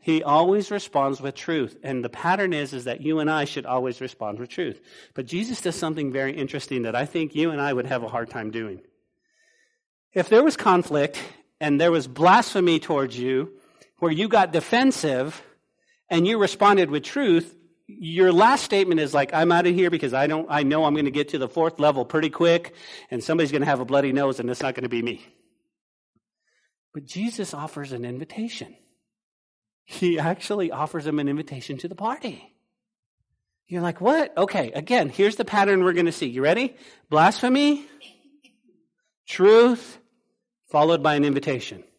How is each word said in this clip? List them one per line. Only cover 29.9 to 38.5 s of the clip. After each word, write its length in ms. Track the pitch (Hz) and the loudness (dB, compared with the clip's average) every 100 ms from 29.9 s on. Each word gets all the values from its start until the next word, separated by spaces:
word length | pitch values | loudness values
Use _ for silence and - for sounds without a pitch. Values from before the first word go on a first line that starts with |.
| - 180 165 | -4 -2 0
actually 540 | 156 185 - 208 175 | -2 -4 -6 -4 -4
offers 320 | 127 151 165 | -4 -8 -6
them 160 | 151 151 | -4 -4
an 80 | 143 | -2
invitation 500 | 143 156 135 - 135 | -4 -8 -14 -12 -12
to 80 | 170 | -12
the 80 | |
party. 600 | 185 214 285 247 139 - _ _ _ _ _ _ _ _ _ _ _ _ | -8 -8 -8 -10 -14 -20 _ _ _ _ _ _ _ _ _ _ _ _
You're 140 | 175 | -4
like, 180 | 175 170 | -4 0
"What?" 360 | 196 311 294 - | 0 2 0 0
Okay, 360 | 190 196 123 | 0 0 -4
again, 360 | 147 151 240 143 | -8 -2 0 0
here's 280 | 120 202 214 | 2 0 2
the 80 | |
pattern 400 | 226 208 202 190 | -2 0 2 4
we're 80 | 180 | 2
gonna 180 | 175 170 | 2 0
see. 160 | - 135 | -2 -6
You 160 | 123 | 0
ready? 320 | 139 196 254 - - - _ | 2 2 -2 -8 -20 -20 _
Blasphemy, 800 | 156 175 - 247 262 294 285 - - - _ _ _ _ | 4 4 4 0 2 2 0 -4 -20 -20 _ _ _ _